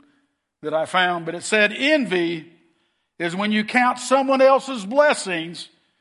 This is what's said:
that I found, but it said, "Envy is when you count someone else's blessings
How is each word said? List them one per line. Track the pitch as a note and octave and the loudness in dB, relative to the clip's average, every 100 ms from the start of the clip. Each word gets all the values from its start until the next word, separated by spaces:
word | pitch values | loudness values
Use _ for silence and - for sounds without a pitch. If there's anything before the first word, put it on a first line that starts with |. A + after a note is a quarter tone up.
| _ _ _ _ _ _ | _ _ _ _ _ _
that | D3+ D#3 | -6 -4
I | D#3 | -2
found, | F3+ F3+ F3 E3 | 0 0 0 -6
but | |
it | E3+ | -8
said, | - G#3+ G#3 | -2 2 2
"Envy | G#3+ C4+ D#4 A3 F3+ E3+ E3+ D3+ _ _ _ _ _ _ - | 0 0 0 0 -2 -2 -4 -10 _ _ _ _ _ _ -8
is | E3+ F3 | -6 -4
when | G#3 | -2
you | G#3+ G#3+ | -2 0
count | B3 B3 B3+ | 2 2 0
someone | - C4+ C4+ C4 | 0 0 2 4
else's | C4 C4+ C4+ C4 F#3+ | 6 4 2 -8 -2
blessings | C4+ D4 B3 F#3+ E3+ E3 E3 - _ _ _ | 2 2 2 -2 -6 -8 -12 -18 _ _ _